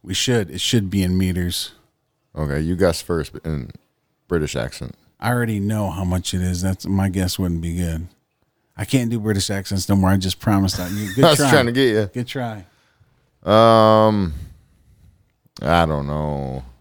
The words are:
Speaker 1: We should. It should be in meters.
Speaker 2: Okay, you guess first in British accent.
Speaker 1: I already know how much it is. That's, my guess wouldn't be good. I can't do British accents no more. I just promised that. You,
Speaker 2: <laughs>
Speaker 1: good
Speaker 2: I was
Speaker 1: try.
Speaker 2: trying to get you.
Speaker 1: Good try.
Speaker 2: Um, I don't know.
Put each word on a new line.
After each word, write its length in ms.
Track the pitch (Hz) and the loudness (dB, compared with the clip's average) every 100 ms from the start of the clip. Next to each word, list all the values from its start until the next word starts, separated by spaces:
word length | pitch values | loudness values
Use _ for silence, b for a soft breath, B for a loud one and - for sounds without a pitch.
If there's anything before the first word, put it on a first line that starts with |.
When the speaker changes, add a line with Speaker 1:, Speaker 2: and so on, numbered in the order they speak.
Speaker 1:
We 120 | - | -6
should. 360 | 92 - 120 90 | -4 0 0 0
It 100 | 73 | -6
should 280 | - 120 98 | 0 0 2
be 140 | 98 | 0
in 160 | 92 92 | 2 2
meters. 540 | 92 90 87 - - _ _ _ _ _ _ - | 2 0 -2 -4 -8 _ _ _ _ _ _ -8
Speaker 2:
Okay, 240 | 76 71 | -4 -2
you 160 | 80 90 | -2 2
guess 260 | 90 80 | 2 0
first 320 | - 85 73 - | -4 -4 -4 -10
in 280 | 82 76 58 - _ _ _ _ _ | -8 -8 -8 -16 _ _ _ _ _
British 260 | 85 76 - | -4 -2 -6
accent. 380 | 60 - - - _ _ | -8 -10 -16 -16 _ _
Speaker 1:
I 100 | 113 | -2
already 260 | 123 117 104 | -2 -2 -2
know 320 | 101 107 101 | -2 -2 -4
how 140 | 82 | -4
much 280 | 92 90 - | -2 -2 -2
it 80 | 92 | -4
is. 200 | 90 90 | -2 -2
That's, 240 | 95 92 - | -2 -4 -4
my 220 | 98 95 | -2 0
guess 300 | 92 92 - | 0 -2 -2
wouldn't 200 | 92 85 | -2 -2
be 140 | 85 85 | -4 -4
good. 300 | 87 80 87 _ _ _ _ _ _ - | -4 -6 -10 _ _ _ _ _ _ -12
I 80 | |
can't 260 | 113 135 120 | -2 0 0
do 80 | 117 | -2
British 320 | 107 101 - | 0 -2 -2
accents 380 | 98 95 98 92 | -6 -4 -6 0
no 80 | 101 | 2
more. 140 | 95 | 4
I 60 | 95 | 2
just 220 | 92 - | 0 -4
promised 380 | - 98 98 - | 0 2 2 -2
that. 160 | 90 | -6
You, 200 | 104 104 | -8 -6
Speaker 2:
<laughs> 40 | 98 | 2
Speaker 1:
good 80 | |
Speaker 2:
I 60 | 165 | 4
was 80 | 147 | 4
Speaker 1:
try. 120 | 135 | 4
Speaker 2:
trying 160 | 147 120 | 4 4
to 60 | |
get 160 | 120 135 | 2 2
you. 180 | 107 101 | 2 0
Speaker 1:
Good 140 | 123 120 | -4 -8
try. 360 | 139 120 107 92 _ _ _ _ _ _ _ | -6 -8 -10 -16 _ _ _ _ _ _ _
Speaker 2:
Um, 920 | - 107 113 113 110 110 110 107 92 73 B B B B B _ _ _ _ _ _ - | 2 6 8 8 8 6 4 2 -2 -4 B B B B B _ _ _ _ _ _ -8
I 240 | 67 85 82 | 0 2 2
don't 200 | 73 71 | 0 -4
know. 560 | 76 76 71 67 67 64 60 | -4 -4 -6 -6 -10 -12 _